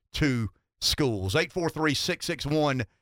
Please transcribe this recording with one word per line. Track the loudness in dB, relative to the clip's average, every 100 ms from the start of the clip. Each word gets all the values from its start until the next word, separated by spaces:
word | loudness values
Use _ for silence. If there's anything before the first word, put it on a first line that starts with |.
| _
two | 0 2 2 -2 -6 _ -6
schools? | -2 2 0 0 0 0
Eight | 0
four | 0 -2
three, | 0 0
six | 0 -2 -4 -4
six | -4 0
one, | 2 2 0 -4 _